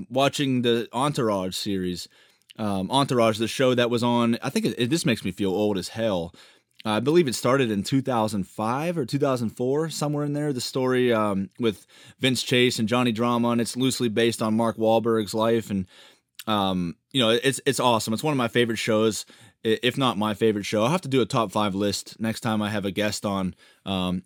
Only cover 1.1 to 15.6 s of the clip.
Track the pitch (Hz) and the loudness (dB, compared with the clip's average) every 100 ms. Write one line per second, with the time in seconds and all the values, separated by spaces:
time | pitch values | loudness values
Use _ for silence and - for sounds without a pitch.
1.1 | 147 113 101 92 92 107 98 92 87 - | 0 0 0 -2 -4 -4 -2 -2 -4 -10
2.1 | _ _ _ - - 107 98 95 131 139 | _ _ _ -18 -6 -4 -2 0 0 2
3.1 | 127 113 107 113 - 131 123 120 120 120 | 4 2 2 -2 0 2 4 2 2 2
4.1 | 120 117 117 135 226 214 - 120 165 - | 2 2 0 -2 -2 -2 0 0 0 0
5.1 | 110 101 87 98 90 107 95 87 110 113 | 0 -2 -2 0 2 2 0 -4 -4 0
6.1 | 92 87 - - _ _ - 113 107 123 | 0 -2 -10 -20 _ _ -10 -2 0 2
7.1 | 170 147 107 127 135 123 101 95 135 131 | 4 2 0 2 2 2 0 0 0 0
8.1 | 120 110 107 90 - 107 131 165 170 123 | 0 0 -2 -6 -4 -4 -2 -4 -4 -4
9.1 | 143 139 127 113 - 127 143 160 147 147 | 0 0 0 -2 -4 -2 0 -2 -4 -4
10.1 | 147 147 147 147 127 - 135 127 127 123 | -2 -2 -2 -2 -4 -4 -2 0 2 4
11.1 | 113 107 98 98 - 117 98 - - - | 4 2 0 -4 -2 -2 -2 -6 -20 -20
12.1 | - 131 123 - 123 123 117 110 123 123 | -2 0 0 2 2 4 2 0 2 2
13.1 | 110 120 120 120 117 113 123 131 - 123 | 0 0 2 2 0 -2 -2 -2 0 -2
14.1 | 104 117 113 110 110 117 110 110 113 113 | 2 2 2 0 0 0 0 2 2 2
15.1 | 113 101 113 110 117 | 0 0 0 2 0